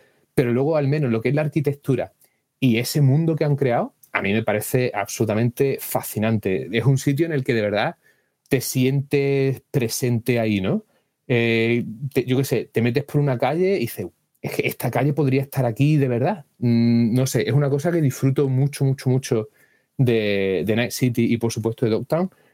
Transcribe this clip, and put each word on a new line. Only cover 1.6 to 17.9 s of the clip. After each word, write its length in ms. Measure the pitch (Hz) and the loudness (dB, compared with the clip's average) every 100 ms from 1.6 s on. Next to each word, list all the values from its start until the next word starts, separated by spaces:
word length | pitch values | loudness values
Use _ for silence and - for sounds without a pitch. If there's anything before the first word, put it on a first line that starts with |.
| 143 139 - 127 82 _ _ _ _ - | -2 -4 -2 -2 -2 _ _ _ _ -2
y 180 | 131 113 | 2 2
ese 240 | 120 160 | 0 2
mundo 340 | 135 143 165 156 | 4 4 2 0
que 80 | |
han 140 | 147 139 | 0 2
creado, 360 | 135 120 247 _ _ | 2 0 -2 _ _
a 80 | 101 | -4
mí 120 | 98 | 0
me 100 | 107 | 0
parece 480 | 113 107 - 127 127 | 0 -2 0 -2 0
absolutamente 840 | 104 98 - 113 107 120 - 139 - | -2 -6 -2 0 0 0 0 -2 -2
fascinante. 880 | - - - 107 110 110 101 95 80 | -6 -6 -6 -4 0 0 0 -2 -2
Es 140 | 113 113 | 0 2
un 120 | 135 | 2
sitio 280 | 143 139 165 | 0 0 0
en 60 | |
el 100 | 147 | -2
que, 100 | 131 | 0
de 80 | 117 | 0
verdad, 340 | 104 101 139 - _ _ _ _ - | 0 0 -2 -6 _ _ _ _ -4
te 80 | 131 | -2
sientes 1040 | - 131 127 139 139 143 139 135 135 131 _ | -2 0 2 0 0 -2 0 0 0 -2 _
presente 680 | 139 113 - 123 120 120 120 | -2 -2 -2 -2 -2 0 0
ahí, 180 | 110 101 | 2 0
¿no? 240 | 92 208 - _ _ _ - | 0 -2 -6 _ _ _ -2
Eh, 600 | 120 117 113 113 120 - 110 143 | 0 2 2 2 0 -2 -8 -4
te, 120 | 135 123 | -2 0
yo 100 | 127 | 0
qué 80 | |
sé, 260 | 135 117 - | 0 -2 -2
te 120 | - | -2
metes 240 | 120 120 - | 0 0 -2
por 160 | 147 | -2
una 160 | 143 120 | 0 0
calle 400 | 127 160 185 196 | -2 0 0 0
y 20 | |
dices, 280 | 117 - 92 _ _ _ | -2 -6 -10 _ _ _
"Es 100 | - | -10
que 160 | - - | -4 -4
esta 240 | - 127 | -2 -4
calle 220 | 120 139 | 0 0
podría 300 | 147 143 135 | 0 0 0
estar 220 | 135 139 123 | -2 -2 -2
aquí 300 | 110 143 156 | 0 2 2
de 140 | 135 | 2
verdad". 340 | 117 147 202 - - | 0 -2 -4 -10 -4
Mm, 560 | 120 117 117 117 117 127 | 2 4 4 4 2 2
no 100 | 131 | 0
sé, 200 | 120 104 | 0 2
es 60 | |
una 160 | 131 143 | 2 2
cosa 240 | 143 165 | 0 0